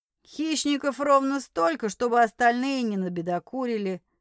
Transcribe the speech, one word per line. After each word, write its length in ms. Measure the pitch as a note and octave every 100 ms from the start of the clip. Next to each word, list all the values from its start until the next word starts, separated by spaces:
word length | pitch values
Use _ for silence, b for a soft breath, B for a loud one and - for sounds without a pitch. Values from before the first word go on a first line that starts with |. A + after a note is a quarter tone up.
| _ _ _
Хищников 760 | - D#4+ D4+ C#4+ C#4 C#4+ B3+
ровно 400 | C#4+ C#4 C4+ C#4
столько, 500 | - - E4 D#4 G#3+
чтобы 320 | - B3 A#3+
остальные 640 | A3+ - A#3+ B3 C4+ C4+
не 140 | A#3 G3
набедокурили, 1040 | F#3 F3 E3+ F3 - C4 B3 A3 G3 F3+ _ _